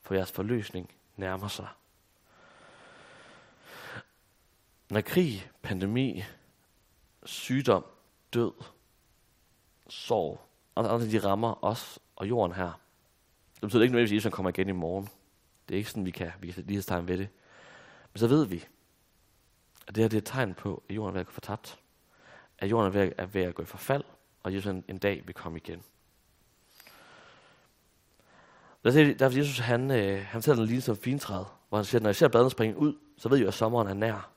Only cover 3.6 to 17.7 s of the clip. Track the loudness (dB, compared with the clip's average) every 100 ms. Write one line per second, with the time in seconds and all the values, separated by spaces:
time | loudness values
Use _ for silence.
3.6 | -20 -18 -14 -14 -16 _ _ _ _ _
4.6 | _ _ _ -2 2 2 2 -2 -12 _
5.6 | -6 -4 0 0 0 -4 -12 -18 _ _
6.6 | _ _ _ _ _ _ -16 -12 -2 0
7.6 | 4 2 2 -20 _ _ _ 0 0 -4
8.6 | -20 _ _ _ _ _ _ _ _ _
9.6 | _ _ -18 -16 -2 -2 -2 -6 -16 _
10.6 | _ -2 0 0 0 0 2 2 0 0
11.6 | -2 -2 -8 -18 _ -10 -4 0 0 0
12.6 | -6 -6 _ _ _ _ _ _ _ _
13.6 | 0 4 6 4 4 2 0 -2 -4 -2
14.6 | -2 -2 -4 -4 -8 -16 _ _ _ _
15.6 | -6 -6 -4 -6 -6 -6 -8 -8 -14 -12
16.6 | -6 -6 -2 -4 -2 -4 -6 _ _ -20
17.6 | -20